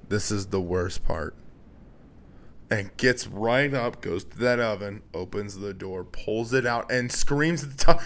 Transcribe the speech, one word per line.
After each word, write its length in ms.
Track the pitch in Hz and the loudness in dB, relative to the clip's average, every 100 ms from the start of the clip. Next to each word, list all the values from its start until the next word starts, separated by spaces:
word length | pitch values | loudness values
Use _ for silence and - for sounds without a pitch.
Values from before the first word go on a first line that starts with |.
| - | -4
this 220 | 104 - | -4 -2
is 160 | 104 98 | -4 -2
the 140 | 98 | -4
worst 420 | 90 90 90 - | -2 -2 -2 -2
part. 320 | - 82 78 - - - - - - - - - - - - - - | 0 -2 -6 -10 -20 -20 -20 -20 -20 -20 -20 -20 -20 -20 -20 -20 -6
And 260 | 107 95 | -4 -4
gets 320 | - 127 123 107 | 0 0 0 -6
right 460 | 98 113 127 143 | -4 0 0 0
up, 280 | 135 120 - | -2 -4 -6
goes 220 | - 87 | -6 -6
to 140 | - - | -8 -2
that 200 | 120 120 | 0 2
oven, 420 | 117 101 101 101 - | 0 -4 -8 -12 -12
opens 460 | - 92 101 104 98 | -10 -8 -6 -8 -8
the 140 | 101 | -10
door, 320 | 95 98 92 | -10 -10 -10
pulls 480 | 90 - - 110 117 | -8 -8 -4 -4 0
it 120 | 127 | 0
out, 240 | 120 120 - | 0 -2 -2
and 220 | 127 123 | -2 -2
screams 520 | - - 143 156 170 | 4 4 6 2 0
at 80 | 139 | -6
the 120 | - | 6
top 180 | - - | 10 10